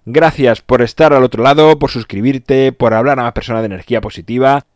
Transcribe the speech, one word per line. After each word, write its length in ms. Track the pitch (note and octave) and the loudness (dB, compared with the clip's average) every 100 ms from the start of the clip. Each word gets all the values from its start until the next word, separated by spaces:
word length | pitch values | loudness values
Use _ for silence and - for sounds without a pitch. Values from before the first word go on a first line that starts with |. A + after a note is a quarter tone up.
| A2 | -4
Gracias 560 | C#3 D#3+ - B2+ A2+ | 2 2 2 0 0
por 200 | - B2 | 0 0
estar 300 | A#2+ - D#3 | 0 2 2
al 120 | C#3 | 4
otro 200 | B2+ - | 2 0
lado, 340 | C3 D3 D#3 D3 | 0 4 4 2
por 120 | C#3+ | -2
suscribirte, 840 | B2+ A2 G2 A#2+ C3+ - C3+ C3 | -6 -10 -6 -4 -4 -2 0 0
por 220 | C3 A#2 | 0 -2
hablar 260 | A2 C3+ C3 | 0 0 -2
a 40 | |
más 100 | A#2 | -4
personas 300 | A2+ - A2+ | -8 -8 -6
de 40 | A2 | -6
energía 320 | F#2 - A2+ | -10 -6 -6
positiva, 680 | G#2 - E2+ A#2+ C3 C#3 - | -6 -14 -8 -2 0 0 -4